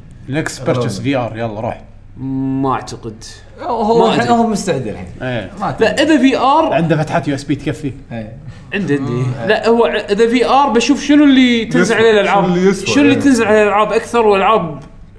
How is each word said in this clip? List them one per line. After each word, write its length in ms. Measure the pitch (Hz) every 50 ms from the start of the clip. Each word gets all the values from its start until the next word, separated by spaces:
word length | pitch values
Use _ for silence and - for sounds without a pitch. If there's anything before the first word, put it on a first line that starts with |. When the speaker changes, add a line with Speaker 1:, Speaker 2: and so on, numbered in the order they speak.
| - - - - - -
Speaker 1:
نكس 300 | 131 156 156 - - -
Speaker 2:
الأمور. 160 | 131 165 143
Speaker 1:
بيرتشيز 260 | 123 120 120 101 95
في 160 | 117 131 143
آر، 200 | 127 120 107 110
يلا 240 | 113 117 113 104 107
روح. 240 | 117 110 - - - - - - - - -
Speaker 3:
ما 560 | 127 131 135 135 135 135 135 135 135 135 135 123
أعتقد. 520 | 107 - - 117 107 - 117 107 123 - - - - - - - -
Speaker 2:
هو 380 | - 359 240 226 220 214 233 233
Speaker 3:
ما 160 | 226 220 -
Speaker 2:
الحين، 60 | 233
Speaker 3:
أدري. 140 | 233 240 240
Speaker 2:
هو 120 | 233 226
مستعد 400 | 220 214 180 - 185 156 135 117
الحين. 200 | 107 95 90 90 - - - 123
Speaker 1:
إيه. 280 | 127 123 113 98 87 - -
Speaker 2:
ما 80 | 202 175
أدري. 200 | - - 247 208
Speaker 3:
لا، 140 | - - 302
إذا 160 | 302 320 277
في 180 | 247 269 240
آر، 360 | - 240 262 285 320 320 311 -
Speaker 1:
عنده 240 | 151 165 160 165
فتحات 320 | 156 151 - - 170 - 147
يو 60 | 139
اس 100 | 131 -
بي 100 | - 147
تكفي. 380 | - - 156 139 - - 135 - - - - 123
Speaker 2:
إيه. 240 | 113 110 104 - - - - - - - - -
Speaker 3:
عنده، 200 | 202 190 139 143
عندي. 180 | 139 131 120 120
Speaker 2:
مم. 140 | 123 127 - - - -
Speaker 3:
لا، 220 | - 214 - - 220
هو 160 | 233 233 226
ع-، 120 | 170 156
إذا 320 | 208 202 - 202 196 233 226
في 180 | 240 254 226
آر 220 | - 233 269 285 262
بشوف 340 | 214 226 - - 285 - -
شنو 220 | - 294 294 302
اللي 400 | 285 269 262 254 247 240 226 220
تنزل 160 | - - -
Speaker 4:
يسوى، 160 | 180 190 226
Speaker 3:
عليه 140 | 208 226 226
الألعاب. 340 | 214 208 196 175 190 202 185
Speaker 4:
شنو 100 | 185 180
اللي 140 | 175 185 190
يسوى، 180 | 196 - -
Speaker 3:
شنو 180 | - - 277 285
اللي 100 | 285 277
Speaker 4:
إيه. 60 | -
Speaker 3:
تنزل 240 | - 277 262 226 226
عليه 180 | 202 214 214 208
الألعاب 300 | 208 196 208 214 - 208
أكثر، 340 | 226 220 - - 240 233
والألعاب 560 | 214 202 190 185 196 226 214 170 160 143 131 - - - - - - -